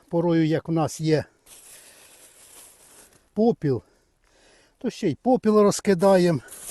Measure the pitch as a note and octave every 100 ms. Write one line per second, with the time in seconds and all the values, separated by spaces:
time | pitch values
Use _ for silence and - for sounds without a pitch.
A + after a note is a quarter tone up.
0 | _ E3+ E3+ E3 D#3+ D#3+ - E3 D3 -
1 | D#3 D3+ - _ _ - - - - -
2 | - _ - _ - - - _ _ -
3 | - _ _ - A3+ - D3 A#2+ - _
4 | _ _ _ _ _ _ _ _ B3 -
5 | G3+ C3 A#3 B3+ A3 G#3+ G3+ - - F#3+
6 | G3 F#3+ F3 D3+ - - -